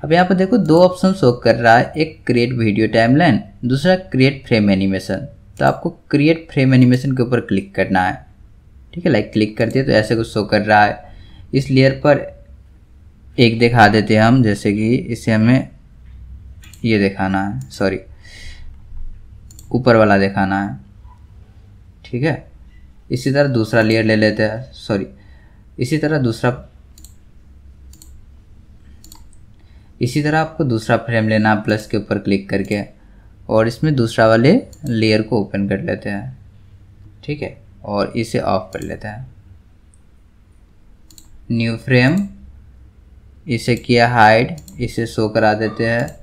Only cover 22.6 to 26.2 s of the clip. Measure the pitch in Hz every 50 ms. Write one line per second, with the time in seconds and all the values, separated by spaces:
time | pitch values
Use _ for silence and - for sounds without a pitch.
22.6 | - - - - - - - - - - 127 127 - 139 135 143 143 143 127 120
23.6 | 110 107 - 117 110 107 110 113 110 110 110 107 110 107 101 107 110 107 107 113
24.6 | 127 - - - - - 113 98 - - - - - - - - - - - -
25.6 | - - - - 127 123 156 151 156 151 160 147